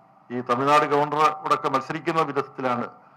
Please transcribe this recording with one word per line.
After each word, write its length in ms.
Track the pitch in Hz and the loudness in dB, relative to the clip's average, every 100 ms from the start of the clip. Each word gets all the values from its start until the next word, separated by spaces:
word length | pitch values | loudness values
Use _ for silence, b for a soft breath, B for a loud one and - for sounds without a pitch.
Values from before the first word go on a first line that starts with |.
| _ _ - | _ _ -10
ഈ 100 | 123 | -6
തമിഴ്നാട് 440 | 123 123 139 151 | -2 0 4 4
ഗവർണറോടൊക്കെ 840 | 147 143 147 147 151 - 143 143 147 | 4 2 2 2 2 0 -2 0 0
മത്സരിക്കുന്ന 540 | 135 - 156 156 160 | -2 -2 -6 -2 -2
വിധത്തിലാണ് 640 | 151 139 135 - 131 120 107 - b | -2 -4 -6 -6 -4 -4 -6 -12 b